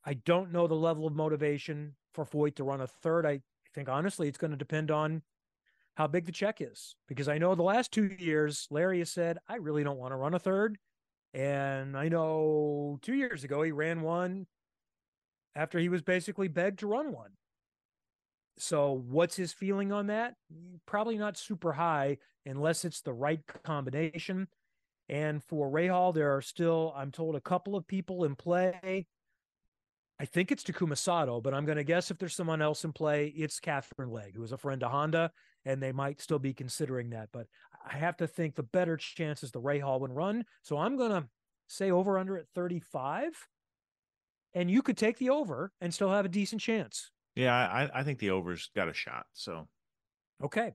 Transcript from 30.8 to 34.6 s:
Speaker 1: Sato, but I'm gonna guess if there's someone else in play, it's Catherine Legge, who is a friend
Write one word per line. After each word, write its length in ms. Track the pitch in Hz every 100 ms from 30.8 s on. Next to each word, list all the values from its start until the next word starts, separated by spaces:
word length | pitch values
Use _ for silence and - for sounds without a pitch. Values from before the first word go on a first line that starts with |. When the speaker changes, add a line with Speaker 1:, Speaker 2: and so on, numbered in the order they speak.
| 170 143
Speaker 1:
Sato, 440 | - 175 139 120
but 120 | 120
I'm 120 | 135 151
gonna 180 | 151
guess 280 | 143 170 -
if 60 | 175
there's 180 | 180 -
someone 260 | 170 160
else 220 | 151 151
in 100 | 160
play, 340 | 147 156 147 147
it's 320 | 151 156 -
Catherine 520 | - 143 - - 127
Legge, 240 | 113 101 95
who 80 |
is 80 | 117
a 60 |
friend 260 | 127